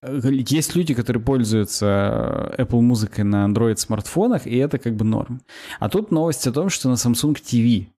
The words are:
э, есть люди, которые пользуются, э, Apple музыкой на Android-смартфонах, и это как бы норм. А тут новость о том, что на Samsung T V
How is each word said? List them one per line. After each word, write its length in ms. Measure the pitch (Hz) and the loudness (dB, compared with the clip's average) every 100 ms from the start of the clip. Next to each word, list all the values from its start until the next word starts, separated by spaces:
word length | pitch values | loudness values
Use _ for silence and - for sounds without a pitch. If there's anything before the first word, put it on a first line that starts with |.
э, 180 | 127 139 123 | -6 -2 0
есть 420 | 135 123 151 156 | 0 0 0 0
люди, 200 | 175 170 | -2 0
которые 280 | 120 117 120 | -2 0 -2
пользуются, 1300 | 117 135 113 110 101 - 104 98 101 113 117 - - - | 0 0 2 2 0 0 0 2 2 0 -2 -4 -6 -4
э, 60 | |
Apple 160 | 123 120 | 0 4
музыкой 420 | 120 120 107 - | 4 4 0 -2
на 240 | 101 101 101 | 0 2 2
Android-смартфонах, 1000 | 104 117 104 - 107 - - 220 214 - | 2 2 0 -2 -6 -4 0 0 0 0
и 80 | 120 | 0
это 220 | 139 139 | 0 0
как 180 | 120 107 | -4 -2
бы 80 | |
норм. 360 | 107 110 - 123 _ - - - | 0 0 -4 -10 _ -20 -16 -6
А 100 | 107 | -2
тут 220 | 190 220 | -2 0
новость 340 | 160 165 151 135 | 0 0 0 -2
о 40 | |
том, 180 | 120 190 | 0 -2
что 180 | - 131 | 0 0
на 60 | |
Samsung 400 | 123 123 120 147 143 | 0 2 2 2 -2
T 220 | - 120 | 0 2
V 240 | 113 113 95 | 4 2 0